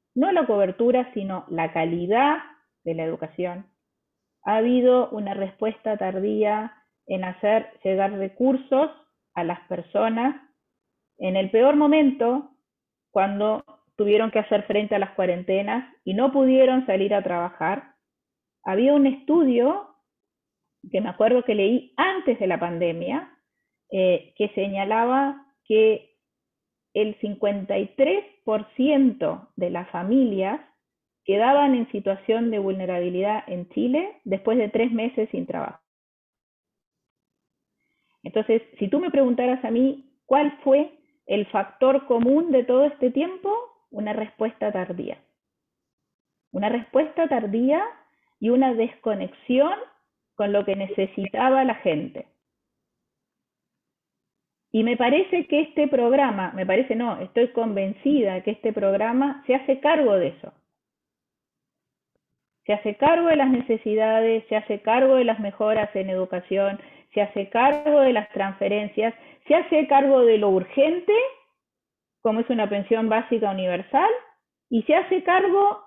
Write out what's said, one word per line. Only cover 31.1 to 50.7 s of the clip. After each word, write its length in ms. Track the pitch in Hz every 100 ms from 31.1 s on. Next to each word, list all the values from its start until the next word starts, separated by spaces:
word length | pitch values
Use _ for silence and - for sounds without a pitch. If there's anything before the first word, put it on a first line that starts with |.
| _
quedaban 520 | - 202 233 285 285 254
en 120 | 233
situación 580 | 202 202 190 - 226 233
de 80 | 214
vulnerabilidad 880 | 196 190 185 180 180 180 202 214 -
en 220 | 180 175
Chile 520 | - 240 277 392 -
después 340 | - 190 226 240
de 120 | 214
tres 200 | 220 233
meses 380 | 226 233 240 220
sin 160 | 185 180
trabajo. 320 | - - - _ _ _ _ _ _ _ _ _ _ _ _ _ _ _ _ _ _ _ _ _ _ _ _
Entonces, 380 | 170 220 214 226 - -
si 80 | 196
tú 100 | 285
me 140 | 359
preguntaras 520 | 277 254 240 247 254
a 60 | 240
mí 400 | 233 269 277 - _ -
cuál 320 | 269 294 294
fue 340 | 277 277 302 _ _ _ -
el 200 | 202 202
factor 600 | 208 208 - 262 277 277
común 440 | 233 233 294 339
de 140 | 262
todo 220 | 247 247 285
este 260 | 294 254
tiempo, 420 | 262 339 370 392 453 494 _ _
una 200 | 214 208
respuesta 600 | 220 214 - 220 - 214
tardía. 460 | 202 180 175 - - _ _ _ _ _ _ _ _ _ _ _ _ _
Una 180 | 185 208
respuesta 600 | 240 226 262 311 - 330
tardía 540 | 247 214 220 254 311 440 - _ _ _ -
y 100 | 220
una 240 | 247 262
desconexión 1040 | 226 233 - 226 202 185 - - 254 302 415 494 _ _ _ _
con 180 | - 202
lo 120 | 202
que 100 | 202